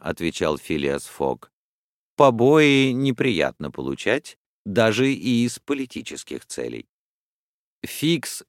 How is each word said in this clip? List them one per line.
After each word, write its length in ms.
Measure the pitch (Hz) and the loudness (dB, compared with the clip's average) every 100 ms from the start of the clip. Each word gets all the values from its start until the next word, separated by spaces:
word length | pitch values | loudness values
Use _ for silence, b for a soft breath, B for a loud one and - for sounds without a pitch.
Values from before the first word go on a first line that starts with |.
отвечал 560 | - 82 85 - 82 73 | -8 -4 -4 -2 -2 -2
Филиас 480 | - 80 69 71 - | -4 -4 -2 -4 -6
Фог, — 440 | - 69 62 - _ _ _ _ _ _ - | -6 -4 -4 -10 _ _ _ _ _ _ 4
побои 720 | 143 117 123 156 151 135 135 | 4 6 4 6 6 6 2
неприятно 800 | 127 135 123 135 92 67 - 71 | 0 -2 0 0 0 -2 -2 -10
получать, 680 | 65 65 67 98 127 - - _ _ - | -8 -6 -4 -2 -2 -4 -20 _ _ -6
даже 440 | 101 110 107 135 | 2 2 2 0
и 360 | 135 101 120 120 | 0 0 0 0
из 140 | - | -4
политических 840 | - 143 131 - - 71 - 67 - | -6 -6 -6 -10 -12 -14 -12 -12 -12
целей". 440 | - 60 58 - _ _ _ _ _ _ _ _ _ | -10 -10 -10 -16 _ _ _ _ _ _ _ _ _
Фикс 600 | - - 151 165 - - | -16 -4 -2 -2 -4 -12